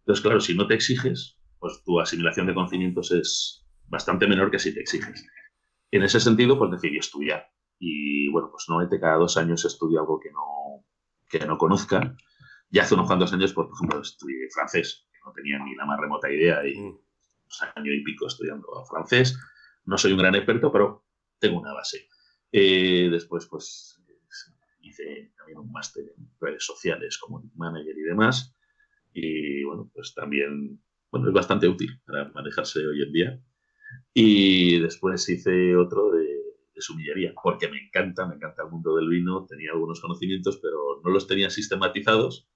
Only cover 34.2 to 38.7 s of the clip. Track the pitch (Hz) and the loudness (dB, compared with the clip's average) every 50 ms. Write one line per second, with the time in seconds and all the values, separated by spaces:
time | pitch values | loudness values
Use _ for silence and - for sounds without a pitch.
34.2 | 113 110 107 101 98 98 92 92 90 87 87 85 82 82 - - - 95 90 87 | 8 8 8 8 8 6 6 6 6 6 6 4 4 0 -2 -2 -2 -2 0 0
35.2 | - - 90 87 - 95 92 92 90 90 90 90 87 90 - 98 101 107 90 82 | -2 -2 -2 -2 0 2 4 4 6 6 6 6 4 4 4 2 2 4 4 2
36.2 | 80 76 73 71 - - - _ _ _ _ - - - 80 80 78 73 73 95 | 2 0 -4 -6 -10 -10 -14 _ _ _ _ -16 -14 -12 -12 -10 -8 -6 -4 -2
37.2 | 90 85 - - - 90 87 - 87 85 - 71 - _ - 95 92 95 90 - | -4 -4 -4 -2 0 0 0 0 -4 -6 -6 -10 -16 _ -2 -2 -2 -2 -4 -6
38.2 | 92 90 78 73 76 78 78 - 78 80 | -6 -6 -6 -10 -12 -14 -10 -10 -12 -10